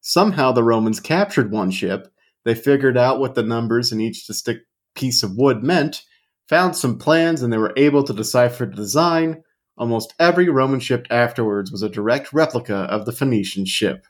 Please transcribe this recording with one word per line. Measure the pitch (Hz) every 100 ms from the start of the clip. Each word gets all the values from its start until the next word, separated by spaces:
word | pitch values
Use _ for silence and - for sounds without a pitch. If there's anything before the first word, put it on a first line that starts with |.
Somehow | - - 208 147 131
the | 120
Romans | 117 113 110 107
captured | - 160 202 - 104
one | 107 95
ship, | 95 92 98 - _ _ _
they | 117
figured | 113 - 139 135 123
out | 123 135
what | 131
the | 127
numbers | 110 117 117 117 120
in | 110
each | 110 98 -
distinct | 104 - 117 _ _ _
piece | - 135 120
of | 101 98
wood | 139 117
meant, | 127 175 208 - - _ _ _ _
found | 160 185 175
some | 131 101
plans, | - 160 165 160
and | 123
they | 113
were | 107 -
able | 143 143
to | 139
decipher | 107 110 127 123 123 117
the | 98
design. | 104 135 170 165 160 156 _ _ _ _
Almost | 117 113 110 -
every | 170 180 180
Roman | 135 131 135
ship | 127 123 -
afterwards | 120 120 123 110 101 95
was | 98
a | 104
direct | 101 104 131 -
replica | 147 156 - - 101
of | 95 104 107
the |
Phoenician | 113 135 113 95 -
ship. | 95 - 101 67 _